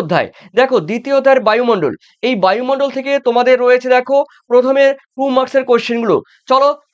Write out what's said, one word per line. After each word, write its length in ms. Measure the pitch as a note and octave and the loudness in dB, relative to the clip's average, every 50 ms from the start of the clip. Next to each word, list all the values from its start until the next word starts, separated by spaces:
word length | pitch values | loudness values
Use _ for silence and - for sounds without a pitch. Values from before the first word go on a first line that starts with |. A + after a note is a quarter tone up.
অধ্যায়। 280 | G3 D3+ F3+ D#3 A#2+ F#2 - - - - - A3 | 2 2 0 -2 -2 -4 -8 -16 -20 -6 -2 0
দেখো 180 | B3+ C4 C4 B3 D#3+ D3+ | 0 2 0 -2 -2 -2
দ্বিতীয় 260 | G#3+ A#3+ B3 C4+ C#4 C4+ | -6 -6 -4 -2 -2 0
অধ্যায়ের 260 | - C4+ C4+ C4 G#3 G#3+ | 2 2 2 2 2 0
বায়ুমণ্ডল, 440 | G#3+ A#3+ B3 A#3+ A3+ G3 D#3 C3+ G#2 - _ _ _ _ - A#3 | 0 0 0 0 0 0 -2 -4 -4 -8 _ _ _ _ -4 -4
এই 60 | B3+ G#3 F3 | -2 0 0
বায়ুমণ্ডল 440 | F#3 F#3+ A3+ B3+ B3+ C4+ C4+ C#4 C#4 - | 0 0 -2 -2 -4 -2 -2 -2 -4 -4
থেকে 160 | C4 C4 C4+ C#4 C#4 C#4 | -6 -4 -4 -4 -2 -2
তোমাদের 300 | B3+ A#3 A#3+ B3 B3 B3+ A#3+ B3 | 0 0 0 2 2 2 2 2
রয়েছে 240 | B3 B3 B3 B3 B3+ B3+ | 2 2 0 2 2 0
দেখো 220 | B3+ B3+ B3 C4+ C#4 C#4+ - _ _ _ _ | 0 2 0 0 -2 -2 -2 _ _ _ _
প্রথমে 340 | A#3 B3 B3 C4 C4+ C#4 C#4 C#4 C#4 C4+ _ _ _ | 0 2 2 2 2 2 2 2 0 -2 _ _ _
টু 80 | - C4+ C#4 B3+ | -6 -4 -2 0
মার্কসের 280 | C4 C4 - - C4+ B3+ - | -2 -2 0 -2 -2 0 0
কোশ্চেনগুলো। 460 | A#3+ A#3 - - A#3 A#3 A#3 G#3+ E3+ - - - _ _ _ - | 0 0 0 -2 -4 -2 0 0 0 -2 -2 -6 _ _ _ -2
চলো 180 | B3+ C4+ C#4 C#4+ D4 D4+ _ _ | 0 2 2 0 0 -4 _ _